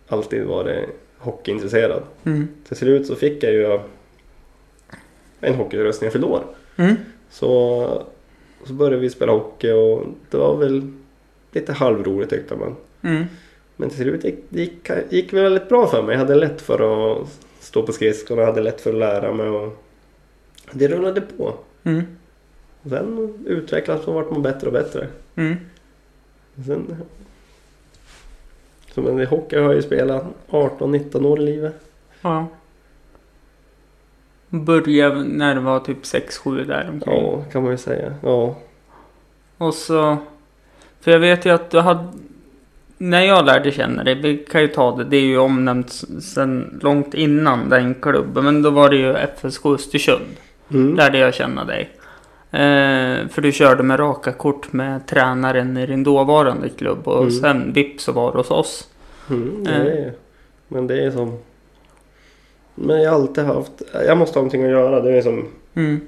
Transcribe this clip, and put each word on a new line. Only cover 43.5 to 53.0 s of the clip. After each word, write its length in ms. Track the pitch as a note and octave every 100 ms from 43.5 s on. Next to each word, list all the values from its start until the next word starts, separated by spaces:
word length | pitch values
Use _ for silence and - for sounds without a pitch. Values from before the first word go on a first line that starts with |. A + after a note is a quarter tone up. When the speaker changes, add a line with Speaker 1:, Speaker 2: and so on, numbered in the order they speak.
| C3 C#3
Speaker 2:
känna 320 | - A#2+ B2
dig, 100 | B2+
vi 220 | C3 D3+ D3
kan 220 | - E3
ju 80 | D3+
ta 280 | D3 B2+ B2
det, 80 |
det 120 | B2 C#3
är 40 |
ju 140 | C3+ C3
omnämnt 500 | C3 C3 B2+ B2+ B2
s-, 440 | - - - -
sen 440 | - C3+ B2+ - -
långt 320 | C#3+ C#3+ C#3+
innan 540 | - D#3 D3 D#3 B2 B2
den 260 | B2+ B2
klubben, 500 | B2+ D3 C#3+ C3+ C3
men 180 | C#3 D3
då 80 | D3
var 200 | C#3+ C#3+
det 60 | C#3
ju 180 | C3
F 160 | C3+ C3+ -
S 140 | C3+ C3
K 160 | D3+
Östersund. 600 | C#3 - C#3+ C#3+ B2+ - - - _ -
Speaker 1:
Mm. 260 | C#3+ C3 E3+
Speaker 2:
Lärde 220 | C#3+ C3+
jag 160 | B2+
känna 300 | B2 C3 C3
dig. 260 | - G#2 G#2+ - - - - _ _
Eh, 800 | D3 C#3+ C#3+ C#3 C3+